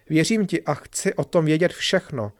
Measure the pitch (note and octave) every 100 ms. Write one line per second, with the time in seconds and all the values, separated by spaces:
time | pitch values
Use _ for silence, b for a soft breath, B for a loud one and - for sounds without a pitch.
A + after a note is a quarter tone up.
0 | _ D#3+ D#3+ A3+ F#3+ - - D3 - -
1 | F#3+ - - F3 D#3 D#3 F3 - - F#3
2 | - C3+ G#2 b